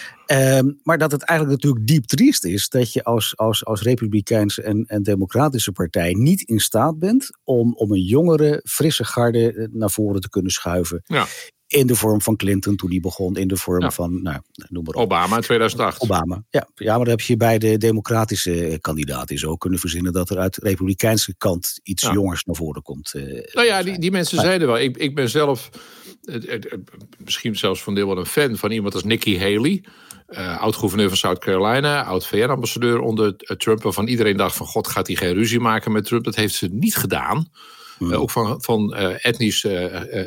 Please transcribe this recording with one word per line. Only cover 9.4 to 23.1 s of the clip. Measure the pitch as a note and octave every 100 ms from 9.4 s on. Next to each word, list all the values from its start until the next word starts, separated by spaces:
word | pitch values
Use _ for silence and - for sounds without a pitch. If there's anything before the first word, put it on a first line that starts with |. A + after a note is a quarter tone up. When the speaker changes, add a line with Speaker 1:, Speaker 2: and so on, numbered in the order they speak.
| A#2
Speaker 1:
eh, | A2 A2
naar | A2+ G#2
voren | - G#2 G2
te | F#2+
kunnen | G2 F#2
schuiven | - F2 F2 E2+ F2 -
Speaker 2:
Ja. | C#3 F#2 - - _ -
Speaker 1:
In | D3 B2+
de | A#2
vorm | A2 G#2+
van | A#2 G#2+
Clinton | G2 G2 G2+ G2+
toen | F#2
die | F#2
begon, | F2 - F#2 F#2
in | F#2
de | F#2+
vorm | - F2+
Speaker 2:
Ja. | F2
Speaker 1:
van, | - F2 F2+
nou, | F#2 C#2+ - - -
noem | F2
maar | E2
op. | -
Speaker 2:
Obama | A2 F2 F#2 A2+
in |
tweeduizend | A2 A#2 A2 B2
acht. | G#2 -
Speaker 1:
Obama, | A2+ F2+ E2 F#2 -
ja. | D3 - -
Ja, | G#2+ A#2
maar | A#2+
dan | A2+
heb |
je | - A#2
bij | A2+ A2+
de | A2 A2
democratische, | A2+ A2 - A2+ A2 G2+ F2+ F2 E2
eh, | D#2+
kandidaat | - D#2 C#2+ B1+ C2+
is | C#2+ D#2
ook | D#2+
kunnen | F2+ F#2
verzinnen... | F2 E2+ F2+
dat | F2+ F2
er | F#2
uit | F#2 -
de | G#2
republikeinse | G2 F#2 F#2+ A2+ A2 - F#2+
kant | G2+ F2 - -
iets | - F#2
Speaker 2:
Ja. | A#2+
Speaker 1:
jongers | G2 F#2+ F2
naar | - D#2+
voren | D#2+ D2
komt, | - C2+ D2+